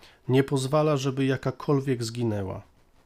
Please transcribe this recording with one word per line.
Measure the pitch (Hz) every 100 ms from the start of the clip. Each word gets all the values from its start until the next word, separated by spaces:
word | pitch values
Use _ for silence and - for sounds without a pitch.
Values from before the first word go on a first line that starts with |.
| - - -
Nie | 131
pozwala, | 135 139 131 151 156 143
żeby | 139 131 135
jakakolwiek | 131 135 131 - 143 135 120
zginęła. | 117 117 117 104 95 101 - _ _ _